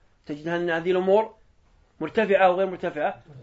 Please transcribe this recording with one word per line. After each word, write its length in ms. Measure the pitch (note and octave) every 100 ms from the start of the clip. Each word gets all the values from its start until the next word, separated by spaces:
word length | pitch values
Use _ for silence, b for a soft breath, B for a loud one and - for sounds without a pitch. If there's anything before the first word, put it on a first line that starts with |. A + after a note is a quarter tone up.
| _ _ -
تجد 220 | D3 D#3
أن 220 | F3 F3
هذه 200 | E3 E3+
الأمور 440 | F#3 F#3+ G3+ A3 - _ _ _ _ _ -
مرتفعة 460 | D#3 F#3 G#3 F#3+ F#3+
أو 80 |
غير 120 | F3+ F#3+
مرتفعة؟ 560 | F3+ F3+ D#3 D3+ F#3+ - C3